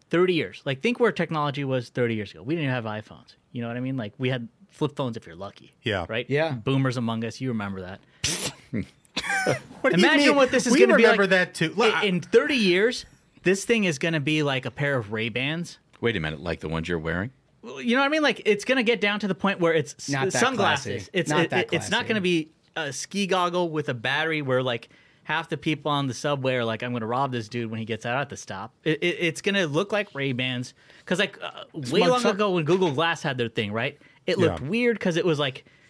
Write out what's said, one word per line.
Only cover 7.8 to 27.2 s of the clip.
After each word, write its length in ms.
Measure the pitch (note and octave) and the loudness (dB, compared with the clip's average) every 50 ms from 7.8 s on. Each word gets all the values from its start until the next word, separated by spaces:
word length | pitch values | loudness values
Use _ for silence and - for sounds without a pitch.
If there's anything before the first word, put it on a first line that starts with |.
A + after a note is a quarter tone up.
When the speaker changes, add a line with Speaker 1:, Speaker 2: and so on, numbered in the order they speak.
Speaker 1:
that. 200 | F2+ F2+ G2 - _ _ _ - - | -10 -10 -12 -14 _ _ _ -6 -4
Speaker 2:
<laughs> 600 | - E3+ F3 - - - - - - - G#2+ F#2 - _ _ _ _ - - - - G5+ F#5+ F#5+ - C#3 - - - - - | -4 -4 -2 -6 -8 -8 -10 -16 -8 -6 -6 -6 -6 _ _ _ _ -10 -8 -4 -2 -2 0 0 0 -2 -2 -4 -14 -18 -2
What 140 | - C4 E3+ | 0 2 4
do 60 | F3 | 6
you 60 | - | 6
Speaker 1:
Imagine 200 | D4+ D#4 D4 C#4+ C#4+ | 6 6 6 6 6
Speaker 2:
mean? 80 | C#4+ | 6
Speaker 1:
what 140 | C#4 C4 B3 | 6 4 4
this 160 | C4+ B3 - | 4 2 2
is 60 | B3 A#3 | 4 6
Speaker 2:
We 80 | D#4 | 6
Speaker 1:
gonna 160 | G4 - D#4+ | 8 8 8
be 60 | B3+ A3+ | 8 8
Speaker 2:
remember 220 | G#3+ - G3+ G3 | 6 6 6 4
Speaker 1:
like. 60 | F3+ | 4
Speaker 2:
that 240 | F#3+ F#3 F3+ F3+ - | 4 4 2 0 0
too. 180 | - E3 D#3+ D#3 | -2 -2 -2 0
Look, 140 | F#3+ A3+ A3 | 2 2 2
Speaker 1:
In, 60 | - | 2
Speaker 2:
I 100 | E3 G#3 | 2 0
Speaker 1:
in 160 | G3+ F3+ E3+ | 0 0 0
thirty 360 | - - - A#3+ C#4+ D4+ D4 | -2 4 4 4 4 4 0
years, 500 | B3 G#3 F3+ E3+ F#3 G#3+ B3+ B3 - - - _ _ _ _ _ - - | 2 4 4 4 4 4 2 0 -2 -10 -14 _ _ _ _ _ -2 0
this 220 | F3 G3 G3 - | 2 2 2 2
thing 200 | - A#3 A3 G3+ | 0 2 2 4
is 140 | F3+ D3 C3 | 2 0 0
gonna 220 | - E3 E3 D#3 | 0 0 0 0
be 220 | C3+ D3+ D#3 D#3 D3 | 0 0 2 2 2
like 240 | C#3+ C3 B2+ C3 | 2 0 -2 -2
a 40 | B2 | -6
pair 260 | - - C#3+ C#3+ C#3 | -6 -2 -2 0 0
of 160 | B2 G#2+ G2+ A2 | 0 -2 -2 -4
Ray-Bans. 640 | A2 A2+ A#2 G#2 B2 C3 C#3+ D#3+ E3+ E3+ - - _ _ _ _ - | -4 -4 -2 -2 -2 -2 -2 -4 -4 -6 -10 -12 _ _ _ _ -2
Speaker 4:
Wait 160 | A#2 A#2 A2 | -2 0 0
a 40 | F#2 | 0
minute, 200 | D#2 D#2 D#2 C#2+ | -2 -2 -4 -6
like 200 | E2+ E2+ E2 - | -4 -4 -4 -4
the 80 | - D#2 | -4 -4
ones 200 | D#2+ E2 D#2 E2+ | -4 -4 -2 -2
you're 100 | F2 E2 | -4 -4
wearing? 320 | D#2 E2 E2 F2+ G2+ C3 - _ _ _ _ _ - | -2 -2 -2 -2 -4 -6 -8 _ _ _ _ _ -18
Speaker 1:
Well, 180 | A#3 - - | -16 -14 -8
you 140 | C4 A#3+ A#3 | -2 0 0
know 60 | C4+ C#4 | 2 2
what 40 | |
I 40 | C#4 | 2
mean? 120 | D#4 D#4+ D4+ | 0 0 0
Like, 200 | C4+ G#3+ - - | 0 -2 0 0
it's 180 | G#3+ G3+ G3+ - | 0 0 0 2
gonna 180 | - C4 C4+ A3 | 0 0 2 2
get 180 | A3+ A#3+ F3+ | 2 0 2
down 200 | G#3 G3+ G#3 G3+ | 0 0 0 0
to 80 | A3 F#3+ | -2 -4
the 60 | F#3 | -4
point 240 | - - F#3+ G3 - | 0 0 -2 0 2
where 120 | E3+ E3 E3 | 2 2 2
it's 200 | D#3+ C#3+ - - - | 2 0 -2 -8 -14
s-, 100 | - - | -6 -4
Speaker 3:
Not 200 | C#3 C3+ C3+ - | -2 0 0 0
that 80 | C3+ B2 | 2 4
Speaker 1:
sunglasses. 680 | A#3 C4 C4 A3+ G3 E3 D3 C#3 - G#2 G2+ G#2 F#2+ | 2 2 2 2 2 2 2 0 -2 -6 -6 -8 -8
Speaker 3:
classy. 60 | - - | -4 -2
Speaker 1:
It's, 180 | F#3 D#3 D#3 | -2 0 2
Speaker 3:
Not 100 | D3+ D3+ E3+ | 2 2 2
Speaker 1:
it, 60 | - | 2
Speaker 3:
that 160 | C3 B2 - | 2 -2 0
Speaker 1:
it, 60 | - F3 | 0 -2
it's 180 | D#3+ - - | -2 -2 0
not 80 | G3 A#3+ | -2 -2
Speaker 3:
classy. 80 | A#3+ - | 0 0
Speaker 1:
gonna 120 | A3+ G#3+ | -2 0
be 280 | F3+ F3+ F3 D#3+ D#3 - _ _ _ _ - | 2 2 2 0 0 -4 _ _ _ _ -8
a 160 | E3 D#3 C#3+ C3+ | -6 -6 -6 -6
ski 340 | - - - - G3 G3+ | -8 -10 -6 -2 -2 0
goggle 440 | F3 F#3+ F#3 F3+ F3 E3+ F3+ F3 E3 | 2 2 2 2 2 2 0 0 0
with 180 | D3+ D3+ D3 D3+ | 0 -2 -2 -2
a 60 | C3 | -4
battery 480 | A#2 G#2+ B2+ C#3 D3+ D#3+ E3 D#3 D3+ C#3+ | -4 -2 -2 0 0 0 0 -2 -2 0
where, 200 | B2+ B2+ B2+ C3 | 2 2 2 2
like, 260 | B2+ A#2+ A#2 - - _ _ _ _ _ _ _ | 0 -4 -4 -6 -12 _ _ _ _ _ _ _
half 240 | - D#3 E3 D#3+ - | -4 -4 -4 -2 -4
the 80 | D#3+ | -8
people 340 | C#3 - D#3+ D#3 D3+ - D#3 | -4 -2 -2 -2 -2 -2 -2
on 160 | D3 C#3 C#3 | 0 0 0
the 80 | C3 A2+ | -2 -4
subway 400 | - - D3 D3 C3+ B2+ C3 B2+ | -4 -2 -2 -2 0 0 0 0
are 100 | B2 A#2 | 0 0
like, 180 | A2+ A2 A2 A#2+ | -2 -2 -4 -4
"I'm 100 | B2 B2 | -4 -4
gonna 140 | A#2+ A2 | -4 -4
rob 260 | A2 A#2+ B2+ | -2 -2 -2